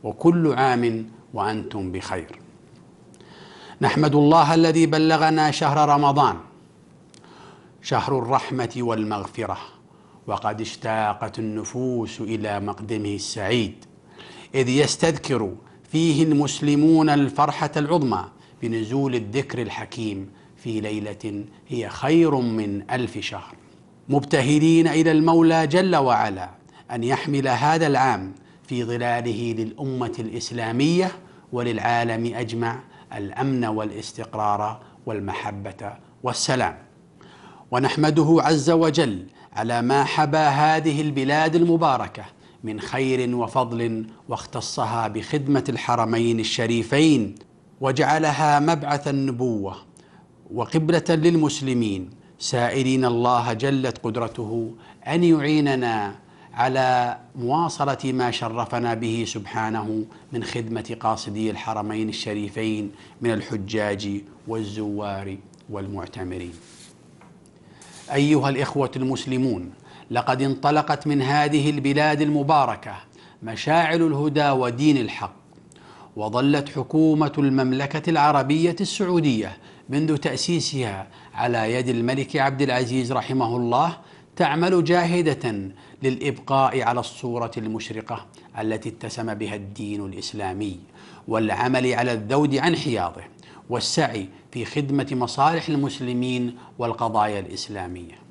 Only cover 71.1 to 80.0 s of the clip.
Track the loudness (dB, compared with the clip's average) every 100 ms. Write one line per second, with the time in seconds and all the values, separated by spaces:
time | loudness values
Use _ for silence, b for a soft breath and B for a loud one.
71.1 | 0 2 2 2 2 0 0 0 2 2
72.1 | 2 2 0 4 4 4 -2 -10 -16 -18
73.1 | B B B -12 -8 2 2 2 2 2
74.1 | 2 0 2 2 2 0 2 4 4 0
75.1 | -6 -10 -12 -20 -20 -20 -20 B B B
76.1 | -8 -2 2 4 2 0 -6 -2 2 4
77.1 | 4 2 2 2 2 2 0 -2 -4 0
78.1 | 4 4 4 2 2 2 0 -4 -2 0
79.1 | 2 2 0 -2 -10 B B -4 -2